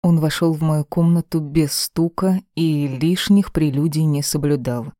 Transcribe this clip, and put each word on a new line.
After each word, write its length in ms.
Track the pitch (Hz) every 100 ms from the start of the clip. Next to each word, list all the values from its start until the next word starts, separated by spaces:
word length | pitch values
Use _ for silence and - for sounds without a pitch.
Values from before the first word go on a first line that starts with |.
| 175
Он 120 | 165
вошел 340 | 156 - 170
в 80 | 156
мою 240 | 156 151 147
комнату 540 | - 170 170 - 165
без 340 | 147 156 147
стука 640 | - - - 165 165 190 185 - -
и 320 | 165 151 143
лишних 640 | 131 160 185 - 202 196
прелюдий 540 | - 156 135 160 151 156
не 160 | 143
соблюдал. 720 | 143 151 143 143 123 120 131 -